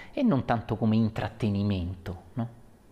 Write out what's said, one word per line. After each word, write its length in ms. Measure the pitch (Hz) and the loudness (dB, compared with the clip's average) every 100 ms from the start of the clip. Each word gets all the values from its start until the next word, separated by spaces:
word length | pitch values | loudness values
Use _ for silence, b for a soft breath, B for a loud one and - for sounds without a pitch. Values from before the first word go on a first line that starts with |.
| B | B
e 100 | - | 0
non 220 | 247 135 | 2 4
tanto 320 | - 117 - 107 | 2 0 -2 0
come 200 | 113 110 | 2 4
intrattenimento, 1200 | 110 - 110 - 110 101 104 95 87 95 - 92 - | 2 0 -6 -2 0 2 0 0 -2 -6 -10 -12 -10
no? 160 | - 120 - - - - | -6 -6 -8 -20 -20 -20